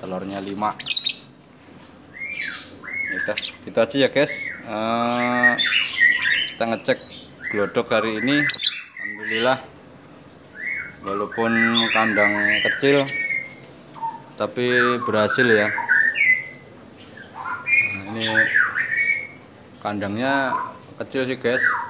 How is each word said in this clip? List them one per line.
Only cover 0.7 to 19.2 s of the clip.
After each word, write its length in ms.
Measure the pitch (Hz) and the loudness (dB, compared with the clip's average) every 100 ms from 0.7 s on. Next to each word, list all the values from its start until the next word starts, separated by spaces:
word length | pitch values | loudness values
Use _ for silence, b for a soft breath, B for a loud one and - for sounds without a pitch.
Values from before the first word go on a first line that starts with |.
| - - - - - - - - - - - - - - - 1077 1077 1077 - - - 1047 1077 1077 | -2 4 6 6 2 -4 -20 -20 -20 -20 -20 -20 -20 -20 -14 -12 -8 -8 -6 -6 -8 -8 -8 -6
Udah, 280 | - - 107 | -6 -2 -2
gitu 420 | - - - - | -2 -2 -2 2
aja 160 | 113 139 | 2 2
ya, 140 | 127 | 2
guys. 240 | 139 147 - - - 117 | 4 0 -2 -10 -12 -8
Eh, 880 | 107 113 117 120 123 123 123 120 120 - - - - - - - - - | -4 -2 0 0 0 0 2 2 2 2 0 0 2 2 4 2 0 -2
kita 120 | - 123 | 2 2
ngecek 260 | 110 - 127 - - - - - | 2 -2 -2 -4 -16 -18 -14 -6
glodok 340 | 104 98 123 117 113 | -2 -2 -2 0 0
hari 220 | 110 107 | 0 -2
ini. 240 | 120 147 | 0 2
Alhamdulillah, 1160 | 143 - - - - - - 104 107 113 123 131 - - - - - - - - - - - - - - 95 | 4 4 4 0 -6 -14 -12 -10 -4 0 0 0 -6 -20 -20 -20 -20 -20 -20 -20 -20 -12 -10 -10 -10 -12 -6
walaupun 480 | 101 101 - 113 113 113 117 113 | -4 -4 -2 0 2 2 2 2
kandang 400 | 110 110 104 104 104 107 - 110 | 2 2 4 2 2 0 2 0
kecil 400 | - 139 143 135 - - - - - - - - - 906 - - - | 2 4 4 2 -2 -4 -6 -8 -18 -20 -20 -20 -10 -10 -10 -12 -6
tapi 640 | 104 120 123 123 123 120 | -4 -2 2 4 2 0
berhasil 440 | 110 107 104 - 120 | 0 2 2 4 4
ya. 200 | 107 104 - - 906 960 932 1077 1017 - - - - - - - - - - - - - - 107 | 4 4 0 0 2 2 2 2 2 -2 -16 -20 -20 -20 -20 -20 -20 -18 -12 -10 -6 0 2 2
Nah, 120 | 98 98 110 | -2 -8 -4
ini 120 | 110 110 - - - - - - - - | 0 2 2 2 2 0 -2 0 0 -2